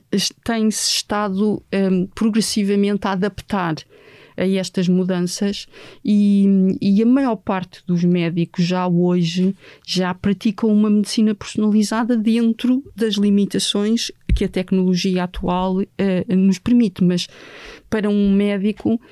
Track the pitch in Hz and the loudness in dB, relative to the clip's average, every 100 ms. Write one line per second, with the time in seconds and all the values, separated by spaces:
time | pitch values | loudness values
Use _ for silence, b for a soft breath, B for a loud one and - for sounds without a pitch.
0 | - 214 - - - 226 220 - - - | -2 -4 -4 -6 -6 -2 0 -2 -4 -4
1 | - 208 208 190 214 - - 196 190 185 | -4 -4 -2 0 0 -2 -4 -2 0 0
2 | 190 - 226 220 196 220 196 202 202 202 | -2 -2 0 0 -2 -2 0 0 0 0
3 | 196 190 202 - - 202 175 151 - B | -2 -2 -2 -6 -6 -4 -2 -4 -8 B
4 | B B B - 185 190 185 - 180 180 | B B B -6 -2 -2 -2 -2 0 2
5 | 185 180 180 - 202 202 - B B B | 0 -2 -4 -2 -4 -4 -12 B B B
6 | - 208 202 202 196 196 185 - 202 196 | 0 2 4 4 4 4 2 0 0 2
7 | 226 269 269 220 - 190 180 - - 175 | 4 2 2 -2 -4 -6 -6 -12 -4 0
8 | 175 180 165 170 170 - 170 180 180 175 | 2 2 0 -2 -4 -2 -2 0 0 0
9 | 180 180 170 180 185 190 B B - 180 | 2 2 0 0 -2 -2 B B -6 -4
10 | 180 180 202 190 226 202 226 208 214 208 | -2 -2 -2 0 -2 0 2 2 4 2
11 | 202 - 214 214 - - 214 208 202 220 | 0 0 0 -2 -6 -2 0 2 0 -2
12 | 226 240 214 233 226 220 247 254 - 196 | 0 0 0 0 0 0 0 -2 -4 -4
13 | 220 202 202 202 190 196 - 208 208 226 | -4 0 2 2 2 0 -2 -2 0 -2
14 | - - - - 196 185 185 190 185 180 | -4 -10 -2 0 0 -2 -2 0 2 0
15 | 190 180 180 - 180 180 185 185 202 - | 0 -2 -4 -6 -4 -2 -2 -2 -4 -4
16 | 196 185 - 185 190 185 - 240 220 - | -2 -2 0 2 2 2 2 2 2 2
17 | 180 180 - B B B B B - 220 | 0 0 -4 B B B B B -6 -4
18 | 208 208 202 196 202 202 208 208 214 226 | 0 0 2 2 2 0 -2 -2 -2 -4
19 | B | B